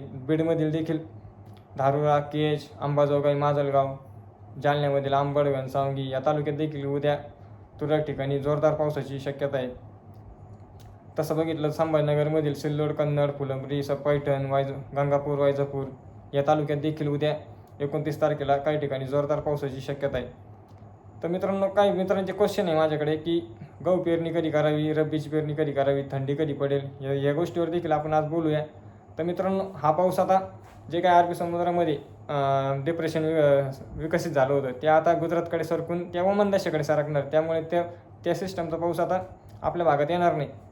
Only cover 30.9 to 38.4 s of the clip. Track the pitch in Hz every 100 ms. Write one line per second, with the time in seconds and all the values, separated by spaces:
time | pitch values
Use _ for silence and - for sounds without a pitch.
30.9 | 165 180 175 175 175 175 170 175 175 170
31.9 | 143 - - - 147 139 139 135 139 139
32.9 | 165 160 160 156 160 147 139 135 131 -
33.9 | - 156 170 175 143 131 143 131 123 151
34.9 | 156 160 160 165 170 165 165 160 165 160
35.9 | 175 170 175 185 202 202 196 175 151 151
36.9 | 151 147 151 139 151 165 165 160 170 170
37.9 | - - - 170 170